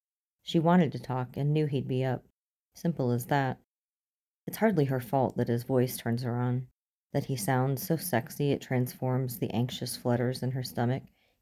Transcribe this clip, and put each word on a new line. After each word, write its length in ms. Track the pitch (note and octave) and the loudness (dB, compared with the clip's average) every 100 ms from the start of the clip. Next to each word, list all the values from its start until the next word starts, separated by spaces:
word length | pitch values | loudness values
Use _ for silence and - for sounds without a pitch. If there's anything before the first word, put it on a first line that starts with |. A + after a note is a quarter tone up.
| _ _ _ _ | _ _ _ _
She 160 | - E3+ | -2 2
wanted 340 | E3 F3+ C#3 | 6 6 4
to 60 | B2 | 0
talk 380 | - B2+ B2+ - | -4 -4 -4 -2
and 160 | C#3+ | 0
knew 140 | D3+ D3+ | 2 2
he'd 200 | C#3 B2+ | -2 -2
be 160 | B2+ | -2
up. 220 | C3 A#2+ _ _ _ _ _ | 0 -2 _ _ _ _ _
Simple 380 | - E3+ D3 B2 | -6 -4 0 0
as 160 | A#2+ B2 | 0 2
that. 340 | C#3+ C3 - _ _ _ _ _ _ _ _ - | 0 0 -4 _ _ _ _ _ _ _ _ -12
It's 100 | - | 0
hardly 280 | A3+ E3 | 2 4
her 160 | C3+ C3 | 2 0
fault 340 | A#2+ C3+ B2+ | 0 2 2
that 140 | - A#2+ | 2 0
his 140 | A#2 | 0
voice 340 | B2+ C3 B2+ - | 2 2 2 -2
turns 260 | A#2 A#2 | -2 -2
her 140 | B2 A#2+ | -2 -2
on, 320 | B2 B2+ B2+ _ _ _ _ | 0 -2 -6 _ _ _ _
that 140 | C#3+ | -4
he 100 | C#3 | -2
sounds 500 | C3+ - B2+ C3+ C3 | -4 0 2 2 -2
so 120 | - D#3+ | -2 -2
sexy 540 | - A2+ - - C#3+ | 0 -2 -2 -2 0
it 100 | - | 0
transforms 760 | - B2+ B2+ - B2+ B2+ B2+ B2 | 0 -2 -2 -2 -2 0 -2 -4
the 140 | - | -4
anxious 460 | A2+ B2 - A#2+ - | 0 -2 -4 -8 -4
flutters 440 | B2 A#2+ B2 B2+ | 0 0 0 -2
in 100 | B2 | -4
her 120 | C3 | -4
stomach 400 | B2 B2 A#2+ C3 - _ _ _ | -6 -2 -2 -2 -6 _ _ _